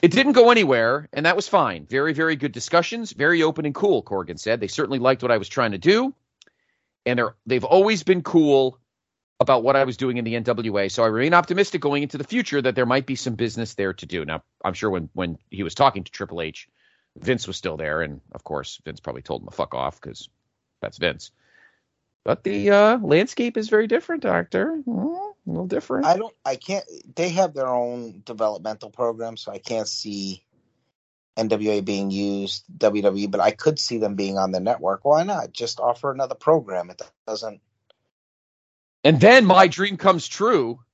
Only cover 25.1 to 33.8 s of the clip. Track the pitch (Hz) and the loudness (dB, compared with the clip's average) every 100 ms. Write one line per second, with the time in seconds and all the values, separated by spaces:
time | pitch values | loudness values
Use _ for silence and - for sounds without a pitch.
25.1 | 349 403 403 190 165 180 208 - 262 277 | -6 -12 -14 -10 -8 -4 -6 -4 -2 2
26.1 | 185 220 _ - 131 - 196 - 82 - | 0 0 _ -8 -8 -6 -8 -8 -20 -16
27.1 | 131 175 170 185 143 131 123 120 123 117 | -4 -4 0 0 0 -2 -2 -2 -6 -12
28.1 | 95 107 110 110 101 98 107 107 - 120 | -16 -16 -4 -2 -2 -8 -10 -14 -4 -4
29.1 | 113 113 113 - 101 - 113 104 - 110 | -4 -10 -12 -14 -14 -6 -6 -4 -8 -8
30.1 | 101 98 92 _ _ _ _ _ _ _ | -8 -8 -12 _ _ _ _ _ _ _
31.1 | _ _ - 110 110 107 107 98 101 98 | _ _ -6 -2 0 0 -2 -2 -4 -2
32.1 | 98 101 101 98 - _ - 110 104 101 | -4 -4 -4 -6 -10 _ 0 0 2 0
33.1 | 98 101 101 95 104 - 151 | -2 -4 0 0 2 -2 -2